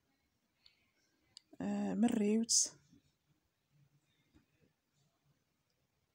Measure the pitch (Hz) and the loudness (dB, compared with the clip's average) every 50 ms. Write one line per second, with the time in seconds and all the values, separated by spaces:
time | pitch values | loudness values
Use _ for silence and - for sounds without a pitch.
0 | _ _ _ _ _ _ _ _ _ _ _ _ - - _ _ _ _ _ _ | _ _ _ _ _ _ _ _ _ _ _ _ -20 -20 _ _ _ _ _ _
1 | _ _ _ _ _ _ _ - - _ - - - 202 208 202 202 196 185 196 | _ _ _ _ _ _ _ -20 -20 _ -14 -8 -6 -4 -4 -4 -4 -2 0 0
2 | 220 240 233 226 202 208 214 226 226 - - - - - - - _ _ - - | 0 2 2 2 2 2 2 0 2 2 2 2 2 0 -4 -14 _ _ -20 -20
3 | _ _ _ _ _ _ _ _ _ _ _ _ _ _ _ _ _ _ _ _ | _ _ _ _ _ _ _ _ _ _ _ _ _ _ _ _ _ _ _ _
4 | _ _ _ _ _ _ _ - _ _ _ _ _ _ _ _ _ _ _ _ | _ _ _ _ _ _ _ -20 _ _ _ _ _ _ _ _ _ _ _ _
5 | _ _ _ _ _ _ _ _ _ _ _ _ _ _ _ _ _ _ _ _ | _ _ _ _ _ _ _ _ _ _ _ _ _ _ _ _ _ _ _ _
6 | _ _ _ | _ _ _